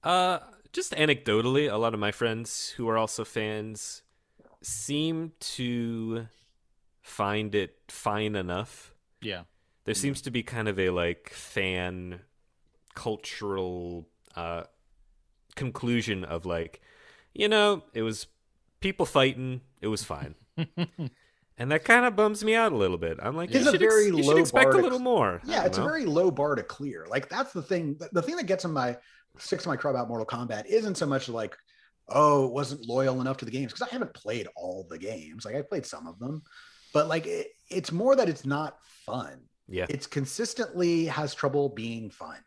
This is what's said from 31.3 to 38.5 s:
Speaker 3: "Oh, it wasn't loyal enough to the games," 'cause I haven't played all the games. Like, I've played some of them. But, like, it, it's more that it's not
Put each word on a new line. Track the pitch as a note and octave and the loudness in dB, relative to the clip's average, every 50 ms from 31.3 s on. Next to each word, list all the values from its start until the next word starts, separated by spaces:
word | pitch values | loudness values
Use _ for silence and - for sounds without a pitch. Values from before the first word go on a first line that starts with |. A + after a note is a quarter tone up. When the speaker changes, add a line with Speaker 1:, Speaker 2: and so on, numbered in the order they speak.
| A#2 A2+ A2 G#2 - - _ _ _ _ _ _ _ _ _ - | -6 -6 -6 -6 -8 -14 _ _ _ _ _ _ _ _ _ 0
Speaker 3:
"Oh, | - C3+ D3+ D3+ D3 C#3+ C3+ | 4 6 8 8 8 6 4
it | B2+ A#2+ | 2 0
wasn't | C#3 C#3+ B2 C#3 D3 A2+ | -2 -4 -4 -6 -10 -6
loyal | A2+ A#2+ C3 C3+ C3+ B2+ B2+ | -2 0 2 2 2 2 0
enough | B2 C3 C3+ | -2 -2 -4
to | - - | -4 -6
the | A2+ | -6
games," | A2+ C3 C#3 A#2 - | -4 -6 -6 -6 -6
'cause | - | -6
I | B3 - | -8 -6
haven't | B3 B3+ A#3+ - - | -4 -6 -6 -6 -8
played | - - G#2 A2+ A#2 G2+ - - | -12 -6 -6 -4 -4 -6 -8 -10
all | - - F#2 F#2 F#2+ F#2+ | -10 -8 -8 -8 -8 -10
the | - E2 D#2+ | -12 -12 -10
games. | - G2 A2 - - D#2 D#2 G#2 - | -8 -8 -8 -10 -12 -16 -16 -14 -10
Like, | G#2 A2 | -8 -6
I've | C#3+ C#3+ | -6 -6
played | - G#3 D#3+ - | -4 -6 -6 -6
some | - - - D#2+ | -8 -14 -14 -14
of | E2 E2+ F#2 | -16 -14 -10
them. | A#2 C3 D3+ D#3 - _ - - - - _ _ _ _ - | -8 -8 -8 -10 -12 _ -20 -20 -20 -20 _ _ _ _ 2
But, | D3 D3+ | 2 2
like, | D#3+ D#3 E3 D#3+ | 4 0 -2 -2
it, | - - - - - - _ _ _ | -2 -4 -4 -6 -8 -12 _ _ _
it's | F3+ F#3 - - | -6 -6 -4 -4
more | D#3+ E3+ G#3+ C4 C#4 | -4 0 4 6 6
that | C4 A#3 F#3 | 6 6 2
it's | D3+ C3+ - | 0 -2 -2
not | C3+ | -2